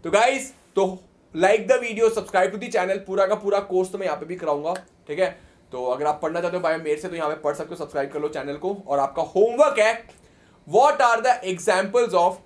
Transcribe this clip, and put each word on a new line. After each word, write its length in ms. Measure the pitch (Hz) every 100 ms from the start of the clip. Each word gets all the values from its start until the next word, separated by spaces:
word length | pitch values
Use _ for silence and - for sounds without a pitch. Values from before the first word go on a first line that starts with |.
तो 80 | 170
guys, 420 | 190 240 269 - - _ -
तो 100 | 190 185 _ _ _ 160
like 320 | 185 220 202
the 100 | 254
video, 280 | 240 214 226 220
subscribe 360 | 190 190 185
to 80 | 196
the 60 | 240
channel, 240 | 220 185 196 190
पूरा 200 | 196 190
का 80 | 208
पूरा 240 | 202 202
course 300 | 196 185 185
तो 60 | 196
मैं 80 | 185
यहाँ 120 | 147
पे 60 | 151
भी 100 | 180
कराऊंगा, 380 | 160 147 156 185 - _ -
ठीक 120 | 151
है। 100 | 185 185 - _ _
तो 140 | 127 127
अगर 200 | 131 147
आप 140 | 151
पढ़ना 200 | 160 170
चाहते 160 | 170 180
हो 60 |
भाई 140 | 165 160
मेरे 200 | 156 151
से 100 | 185
तो 60 | 170
यहाँ 140 | 151
पे 60 | 151
पढ़ 120 | 147 147
सकते 140 | 160
हो, 60 | 165
सब्सक्राइब 360 | 147 143 139
कर 80 | 151
लो 80 | 147
channel 280 | 147 139 147
को। 160 | 185 202 -
और 120 | 139
आपका 240 | 139 - 156 190
homework 440 | 226 240 294 226
है, 140 | 214 - - - _ _ _ _ -
what 340 | 190 285 294
are 200 | 240 226
the 160 | 247 247 190
examples 640 | 180 - 190 202 240 233 175
of 200 | 175 180